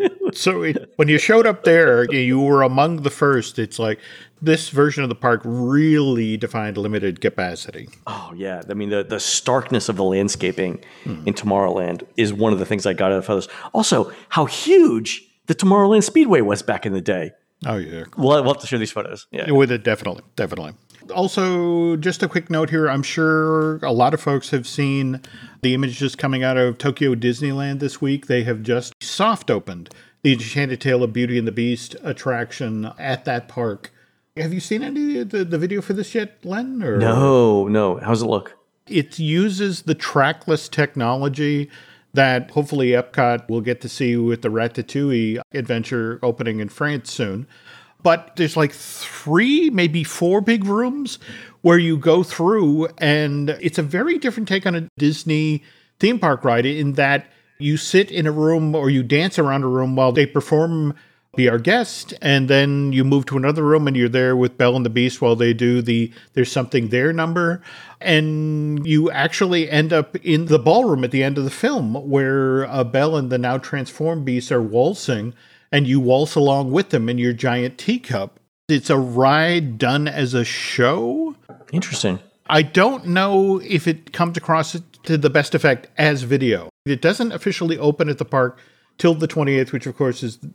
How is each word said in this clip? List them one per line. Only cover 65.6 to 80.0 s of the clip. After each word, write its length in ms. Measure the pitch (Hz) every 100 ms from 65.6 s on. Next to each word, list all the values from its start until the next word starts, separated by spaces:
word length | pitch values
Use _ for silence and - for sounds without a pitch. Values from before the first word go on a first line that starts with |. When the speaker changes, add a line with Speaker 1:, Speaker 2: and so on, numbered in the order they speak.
| 120 123
Speaker 1:
the 320 | 120 117 113 - -
There's 180 | 139 123
Something 380 | 139 123 135 110
There 220 | 123 143
number. 500 | 165 165 170 170 180 - - - -
And 840 | 190 156 156 156 156 151 151 147 151
you 220 | 156 165
actually 580 | 139 156 - 190 175 160
end 220 | 151 156
up 240 | 165 147 180
in 280 | - 156 165
the 140 | 151
ballroom 440 | 117 208 247 135
at 80 | 127
the 120 | 131
end 140 | 135 139
of 40 |
the 60 | 135
film 460 | - 233 269 113 127 143
where, 580 | 139 135 135 135 131 131
uh, 160 | 135
Belle 340 | 120 131 151 160
and 140 | 127
the 80 | 127
now 180 | 123 131
transformed 640 | - 143 123 - 156 165
Beast 280 | 135 123 120
are 100 | 123
waltzing, 720 | 113 113 143 208 - 110 113 - _ _ _
and 160 | 143 135
you 120 | 135
waltz 360 | 123 131 151 151
along 360 | 143 139 131
with 180 | 151 190
them 200 | 143 113
in 80 | 123
your 160 | 123
giant 440 | 117 131 123 123 -
teacup. 640 | - 240 - 202 196 - _ _ -
It's 200 | 147 -
a 80 | 139
ride 800 | 127 120 135 147 165 175 143 110
done 300 | 135 139